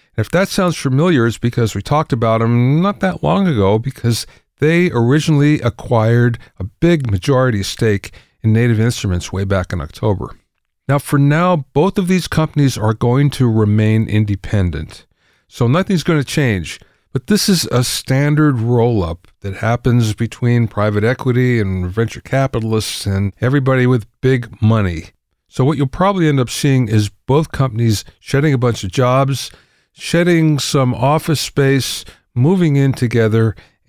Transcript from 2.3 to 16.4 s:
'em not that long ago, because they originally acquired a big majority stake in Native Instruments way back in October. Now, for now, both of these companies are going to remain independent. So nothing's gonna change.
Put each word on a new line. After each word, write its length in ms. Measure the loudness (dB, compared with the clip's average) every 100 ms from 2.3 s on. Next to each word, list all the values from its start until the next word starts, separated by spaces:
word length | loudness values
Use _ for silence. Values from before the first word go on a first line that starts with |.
| 2
'em 400 | 2 2 2 2
not 160 | 0 -2
that 220 | -4 -2
long 240 | 0 0 0
ago, 320 | 2 2 2
because 480 | -2 -4 -2 -2 -6 -18 _ -2
they 320 | 0 2 2
originally 680 | 2 2 2 2 2 4 2
acquired 760 | 0 -4 -2 0 2 4 2 0 -10 -12
a 60 |
big 440 | -12 -2 0 2 0
majority 540 | -2 0 2 2 0
stake 500 | -4 -2 0 0 -4 -20 _ _
in 100 | 0
Native 280 | 2 2 2
Instruments 520 | 0 -2 -2 -4 -4
way 120 | -6
back 280 | -2 -2 -4
in 80 | -8
October. 500 | -10 -6 -4 -4 -6 -14 _ _ _ _ -4
Now, 100 | -4
for 220 | 0 2
now, 460 | 2 2 2 0 -2
both 260 | 0 0 0
of 100 | 0
these 180 | 0 -2
companies 500 | -2 -2 2 0 0
are 160 | -2
going 380 | 0 0 2 0
to 180 | 0 0
remain 600 | 2 2 2 2 2 0
independent. 1000 | 0 0 -2 -4 -2 0 -2 -10 -14 _ _ _ _ _
So 220 | -2 0
nothing's 340 | 0 0 -2
gonna 220 | 0 -2
change. 560 | -2 -2